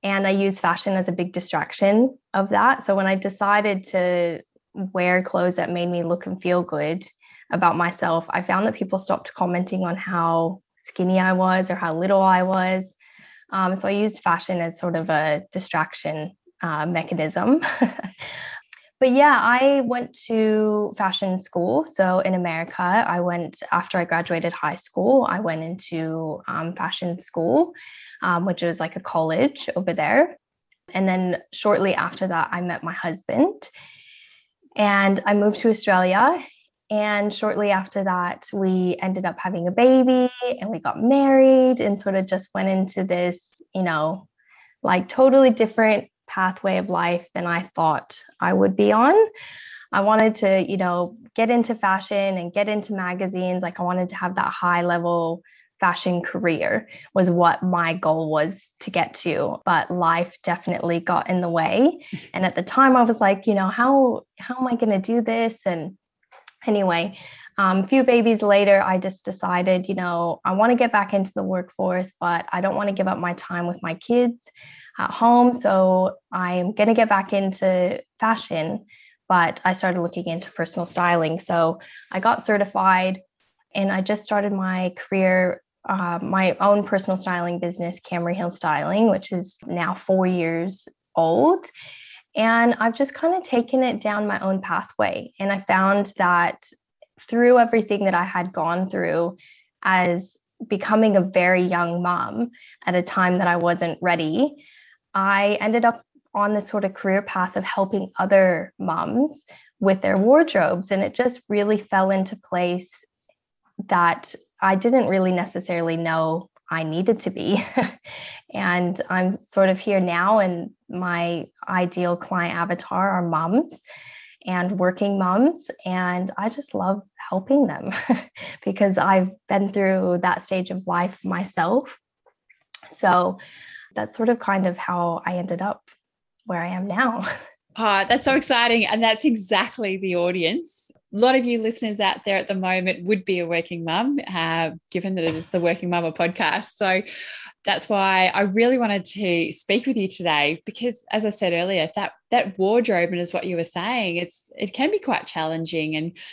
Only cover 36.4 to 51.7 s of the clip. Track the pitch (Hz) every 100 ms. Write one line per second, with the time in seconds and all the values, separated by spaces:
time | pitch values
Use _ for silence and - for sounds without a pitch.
36.4 | - _ _ _ _ 214 208 208 208 202
37.4 | 214 202 208 190 190 202 190 180 175 -
38.4 | - 202 190 185 180 - 190 190 180 170
39.4 | 185 185 175 190 247 262 254 254 247 247
40.4 | 247 254 196 226 - - 226 277 277 269
41.4 | 262 262 254 247 208 202 196 190 190 185
42.4 | 190 202 190 190 190 - 190 180 180 175
43.4 | - _ - 190 180 156 156 190 - _
44.4 | _ _ _ _ - 180 185 - 262 269
45.4 | 262 226 220 226 220 208 - _ _ -
46.4 | 185 185 196 185 190 175 175 175 - 180
47.4 | 175 175 190 - 160 143 - - - _
48.4 | 180 190 196 190 202 214 254 403 440 -
49.4 | - - - - - - 202 220 220 220
50.4 | 196 190 180 190 180 175 180 - - -
51.4 | 226 240 233